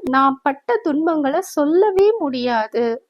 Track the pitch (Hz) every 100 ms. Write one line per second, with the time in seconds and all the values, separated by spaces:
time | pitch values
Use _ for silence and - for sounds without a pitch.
0 | 359 262 269 269 285 269 - 466 349 285
1 | 320 320 277 311 381 - 294 339 427 381
2 | 403 453 294 254 247 233 220 233 240 226